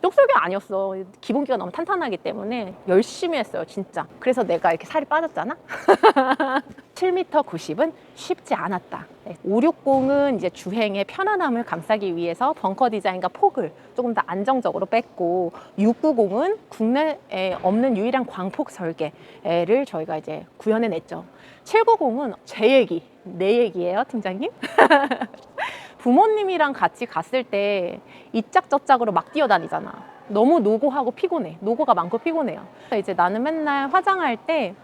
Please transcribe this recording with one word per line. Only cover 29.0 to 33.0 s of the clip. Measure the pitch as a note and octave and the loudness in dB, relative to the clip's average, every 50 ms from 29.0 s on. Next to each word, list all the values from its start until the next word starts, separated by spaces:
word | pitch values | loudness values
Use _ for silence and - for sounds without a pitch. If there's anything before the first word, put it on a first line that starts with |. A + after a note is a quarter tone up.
| A#3+ A3 | 4 0
막 | F#3 E3 D#3+ - | 0 -2 -2 -2
뛰어다니잖아. | - D4 D4+ A#3 G3+ F3 E3 - D#3 D#3+ - - - - - - - - - - | 0 0 4 4 4 2 2 -2 -6 -6 -6 -8 -14 -16 -18 -20 -20 -20 -12 -4
너무 | G#3 G#3 A3 C4+ E4+ E4+ | 2 4 4 6 6 4
노고하고 | G#3+ G#3 A3 A3 C4+ D4 B3+ C#4+ C4 A3+ | 4 2 2 2 0 0 0 0 -2 -2
피곤해. | B3 - - F4+ F4+ D#4+ A3 D#3+ D#3+ E3 | -4 -2 -4 -2 -2 -2 -4 -6 -10 -8
노고가 | G3 G3+ A#3+ A#3 D#4 C4 A3+ | -4 -4 -2 0 2 2 2
많고 | F3+ E3 F3 G3 A3+ | 0 0 -2 -4 -2
피곤해요. | - E4 D#4+ E4 D4 A3 D#3 - - - - - - | -2 -2 -2 0 -2 -2 -4 -8 -12 -18 -20 -20 -8
그래서 | - B3 G#3 | -4 -4 -2